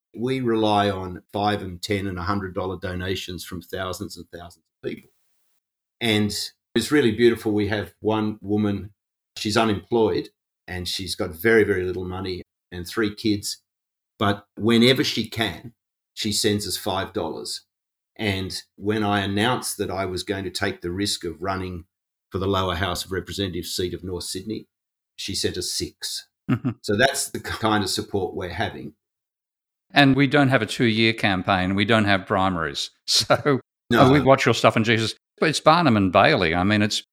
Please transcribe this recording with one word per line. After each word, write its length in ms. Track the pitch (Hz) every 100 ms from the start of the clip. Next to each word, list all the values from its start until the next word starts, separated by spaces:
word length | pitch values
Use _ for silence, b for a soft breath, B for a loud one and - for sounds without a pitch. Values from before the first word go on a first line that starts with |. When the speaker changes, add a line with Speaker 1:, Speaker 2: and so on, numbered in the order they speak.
| _ -
Speaker 1:
We 240 | 123 135
rely 500 | 123 110 107 104 101
on 340 | 95 92 90 -
five 280 | 101 104 101
and 200 | 95 87
ten 260 | - 101 98
and 100 | 90
a 60 |
hundred 300 | 87 101 95
dollar 240 | 90 92 90
donations 640 | 92 90 90 95 - 87
from 180 | - 90
thousands 560 | - 92 92 90 90 -
and 100 | 85
thousands 340 | 85 85 - _
of 240 | _ -
people. 200 | - - _ _ _ _ _ _ _ _ _
And 340 | 117 107 104 101 - - _ 120
it's 160 | 107
really 200 | 147 123
beautiful. 400 | 107 117 110 113
We 160 | 107 98
have 260 | 104 92 -
one 380 | 104 110 107 104
woman, 500 | 95 104 104 101 98 - _ _ _ -
she's 220 | 110 107
unemployed, 720 | 110 95 - 117 107 82 - _ _ _ -
and 200 | 90 87
she's 280 | - 92 -
got 160 | 92
very, 320 | 80 110 113
very 200 | 101 95
little 240 | 90 90 90
money 360 | 92 95 90 - _ _
and 160 | 90 87
three 260 | - 104
kids. 440 | 104 110 101 - - _ _ _ _ _ _
But 260 | 101 104 - -
whenever 480 | 104 117 120 131
she 240 | - - 107
can, 460 | - 107 78 - - _ _ _
she 180 | - 107
sends 360 | 101 110 104 98
us 100 | -
five 360 | 104 95 92
dollars. 520 | 107 80 - - - - _ _ _ _ -
And 480 | 107 95 92 - - -
when 280 | 101 110
I 180 | 104 101
announced 560 | 98 101 107 98 - -
that 140 | 95
I 140 | 92 95
was 180 | 90
going 200 | - 98
to 60 | 92
take 320 | - 101 90
the 100 | 87
risk 320 | 90 101 -
of 180 | 85 78
running 440 | 92 95 92 90 - _ _ _ _
for 60 | 95
the 80 | 95
lower 280 | 98 95 85
house 300 | 95 87 -
of 60 |
representatives 640 | 92 82 87 98 87 85 -
seat 180 | 90
of 100 | 85
North 200 | 90 87
Sydney, 440 | - 92 110 107 - _ _ _ _ -
she 200 | - 98
sent 220 | 98 90
us 140 | -
six. 560 | - 90 - - - - _ -
Speaker 2:
Mm-hmm. 220 | 123 127 113
Speaker 1:
So 140 | - 104
that's 340 | 131 - -
the 100 | 104
kind 440 | - 85 110 107
of 60 | 95
support 460 | - - 101 90 85
we're 140 | 90
having. 440 | 85 101 76 - - _ _ _ _ _ _ _ _ _
Speaker 2:
And 240 | 139 143 131
we 120 | 139
don't 220 | 147 135
have 120 | 131
a 40 | 110
two-year 480 | - 123 110 113
campaign. 640 | 110 110 92 92 95 92 98
We 100 | 107
don't 200 | 113 101
have 200 | 98 92
primaries. 640 | 101 95 87 76 69 - -
<laughs> 100 | -
So 520 | - - 123 - 131 - _ _
Speaker 1:
No. 120 | 117
Speaker 2:
uh, 100 | 131
we 80 | 143
watch 260 | 127 135 -
your 80 |
stuff 220 | 113 117 117
and 80 |
Jesus, 300 | 110 113 110 - _ _
but 100 | 165
it's 100 | 143
Barnum 360 | - 165 160 110
and 160 | 95
Bailey. 420 | 95 123 143 85 85
I 80 |
mean, 180 | 95 107
it's 220 | 107 - -